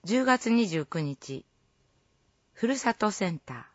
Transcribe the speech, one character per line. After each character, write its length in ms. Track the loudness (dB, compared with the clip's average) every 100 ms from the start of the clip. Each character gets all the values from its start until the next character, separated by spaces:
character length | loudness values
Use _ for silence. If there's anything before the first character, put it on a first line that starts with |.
十 220 | 0 2 4
月 260 | 2 4
二 160 | 2 2
十 180 | -2 -4
九 140 | -4
日、 460 | -4 -6 -10 -12 -12 _ _ _ _ _ _ _ _ _ _
ふ 160 | -4 -2
る 100 | 0
さ 160 | 0
と 180 | 0 0
セ 180 | 0 -2
ン 100 | -4
タ 140 | -8
ー。 100 | -16 -16